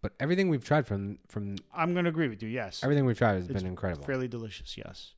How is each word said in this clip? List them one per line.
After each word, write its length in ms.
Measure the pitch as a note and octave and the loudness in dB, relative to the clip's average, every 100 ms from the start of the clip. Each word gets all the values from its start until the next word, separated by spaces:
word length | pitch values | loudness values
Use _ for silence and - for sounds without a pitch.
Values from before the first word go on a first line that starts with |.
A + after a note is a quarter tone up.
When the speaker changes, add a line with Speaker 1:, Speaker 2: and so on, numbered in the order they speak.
Speaker 1:
But 100 | G2+ _ | -8 _
everything 300 | C#3+ F3+ F#3+ | 0 2 4
we've 140 | D3 | 2
tried 240 | - D3+ C3+ | 4 2 4
from, 320 | G2+ G2 G#2 _ | -2 -2 -6 _
from 280 | - G2+ G2 - | -6 -6 -6 -10
Speaker 2:
I'm 200 | E3+ E3 | -2 0
gonna 160 | F3 F3 | 2 2
agree 180 | D#3+ D3+ | 2 0
with 140 | G#2+ | -2
you, 80 | A2 | -6
yes. 340 | B2 G#2 - | -4 -6 -2
Speaker 1:
everything 220 | C3 D3 C3 | 2 4 4
we've 120 | A2+ | 4
tried 180 | A#2 G2 | 4 4
has 120 | F2 | 0
Speaker 2:
It's 60 | G2+ | -2
Speaker 1:
been 80 | F#2 | -2
incredible. 340 | F2+ F#2+ D#2+ | -2 -2 -4
Speaker 2:
fairly 240 | C#2+ C3+ B2+ | -4 -4 -4
delicious, 480 | A#2 A2+ - - - | -6 -10 -12 -12 -12
yes. 380 | - - - | -12 -14 -20